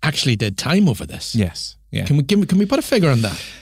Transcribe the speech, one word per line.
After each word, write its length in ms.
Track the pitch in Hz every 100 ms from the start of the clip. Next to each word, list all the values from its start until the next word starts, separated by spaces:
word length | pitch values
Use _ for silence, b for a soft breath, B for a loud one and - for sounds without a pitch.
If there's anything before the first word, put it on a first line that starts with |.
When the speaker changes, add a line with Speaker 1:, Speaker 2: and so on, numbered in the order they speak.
Speaker 1:
actually 340 | 151 147 - 110
did 220 | 110 95
time 300 | - 175 202
over 180 | 110 78
this. 280 | 76 -
Speaker 2:
Yes. 420 | 117 92 - - - _
Yeah. 140 | - 92
Speaker 1:
Can 100 | 143
we, 80 |
can 160 | 139 202
we, 60 | 190
can 120 | 185
we 80 | 202
put 120 | -
a 40 |
figure 280 | - 247 170
on 100 | 123
that? 180 | 110 - B B